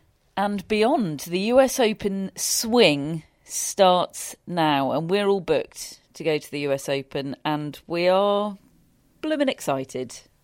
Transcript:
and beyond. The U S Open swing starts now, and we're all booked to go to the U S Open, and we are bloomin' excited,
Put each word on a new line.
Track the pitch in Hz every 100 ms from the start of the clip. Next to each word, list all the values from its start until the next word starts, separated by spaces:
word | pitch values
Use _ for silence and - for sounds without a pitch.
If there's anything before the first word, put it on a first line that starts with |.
| _ _ _ -
and | 202 202 175
beyond. | 214 214 302 190 151
The | - 175
U | 208 247
S | 262 -
Open | 226 214 202 196 190 -
swing | - - 226 240 190 143 143 160 - _
starts | - - - - 190 180 - - - - -
now, | 175 156 139 135
and | 127 165
we're | 202 202
all | 196
booked | 165 147 - - - - _
to | -
go | 160 151
to | -
the | 147
U | 143
S | 139 -
Open, | 139 135 143 139 - -
and | 151 147 139 -
we | 170 180
are | 185 202 202 208 196 _ _ _ _ _ _
bloomin' | 311 311 269
excited, | - - 135 135 127 127 - - _